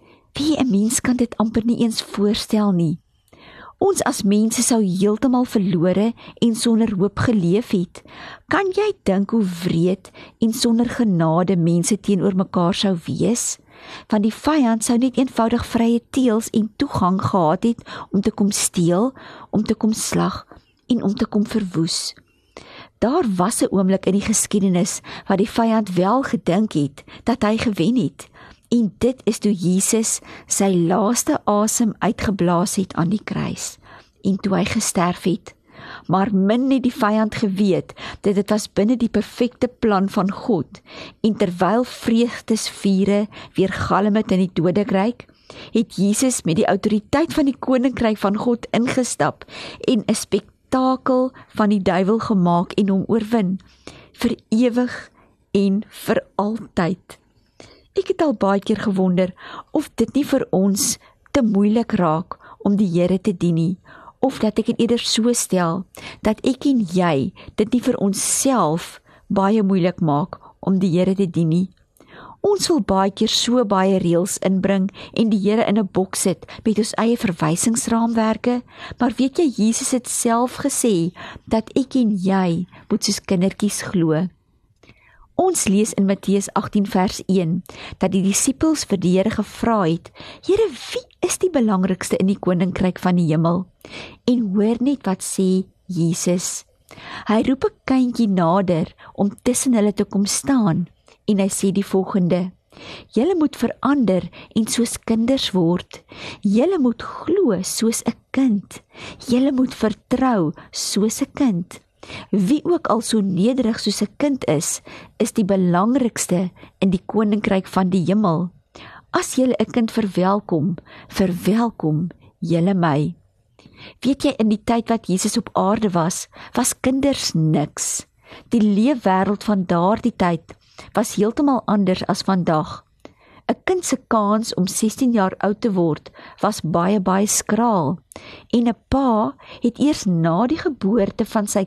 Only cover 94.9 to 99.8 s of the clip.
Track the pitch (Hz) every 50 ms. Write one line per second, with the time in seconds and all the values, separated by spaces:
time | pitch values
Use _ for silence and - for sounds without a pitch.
94.9 | 277 - - 196 185 - - - - - 190 185 185 190 190 - _ _ _ -
95.9 | 180 156 170 165 - - - 185 175 180 - - - - - _ _ _ _ _
96.9 | - - - - - - - - 208 220 226 - 269 - - 415 - _ _ -
97.9 | 269 262 254 247 233 - 233 202 190 180 170 165 175 202 190 185 175 156 190 -
98.9 | - _ - - - - 196 202 - - _ 247 247 - - 269 240 214